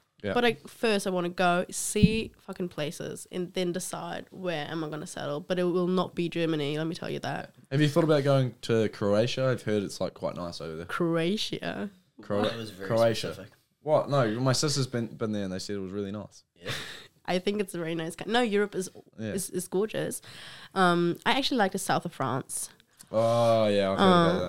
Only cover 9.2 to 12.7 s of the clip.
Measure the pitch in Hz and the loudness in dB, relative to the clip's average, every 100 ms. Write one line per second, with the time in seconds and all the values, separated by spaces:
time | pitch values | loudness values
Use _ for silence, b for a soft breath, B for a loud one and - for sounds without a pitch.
9.2 | 123 - 131 117 113 104 92 - 90 - | 2 0 0 -2 0 0 0 -4 -6 -4
10.2 | 90 - 87 - 82 80 85 - 170 165 | -6 -6 -8 -8 -8 -8 -6 -2 0 2
11.2 | 170 214 - - - - 208 - _ - | 0 -2 -4 -6 -6 -6 -8 -10 _ -20
12.2 | - 104 110 117 113 | -4 0 0 -2 -10